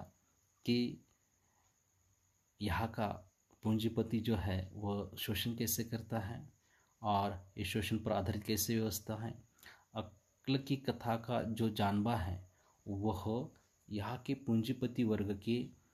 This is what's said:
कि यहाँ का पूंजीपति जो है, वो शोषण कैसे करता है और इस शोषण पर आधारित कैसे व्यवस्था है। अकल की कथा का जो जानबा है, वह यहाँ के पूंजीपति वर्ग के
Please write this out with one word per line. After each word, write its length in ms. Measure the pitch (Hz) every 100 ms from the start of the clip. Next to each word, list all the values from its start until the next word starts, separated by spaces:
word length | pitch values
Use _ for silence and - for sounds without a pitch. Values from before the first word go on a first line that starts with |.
| - _ _ _ _ _ -
कि 400 | 120 123 - - _ _ _ _ _ _ _ _ _ _ _ _ _ _ -
यहाँ 260 | 104 90 113
का 440 | - 104 - - _ _ _
पूंजीपति 580 | 110 110 110 113 107 113
जो 160 | 110 107
है, 340 | 98 92 95
वो 440 | 101 104 101 95 -
शोषण 360 | - 104 117
कैसे 300 | 117 113 -
करता 340 | 117 113 - 113
है 340 | 98 117 - _ _ _ _ -
और 500 | 107 101 101 95 - -
इस 100 | 101
शोषण 320 | 110 98 110
पर 140 | 107
आधारित 320 | 101 95 104
कैसे 300 | - 107 -
व्यवस्था 480 | 113 110 104 - 107
है। 220 | 113 - - _ - - _
अकल 640 | - - - _ _ - 135
की 180 | 135 135
कथा 400 | - - 120 113
का 260 | 117 120
जो 280 | 107 110 113
जानबा 460 | 107 101 104 107 117
है, 360 | 87 92 - _ _ _ -
वह 640 | 98 107 - 110 113 147 - _ _ -
यहाँ 280 | 101 101 120
के 160 | -
पूंजीपति 720 | 135 - 113 110 107 127 120
वर्ग 360 | 113 104 101 98
के 340 | 113 120 139 - _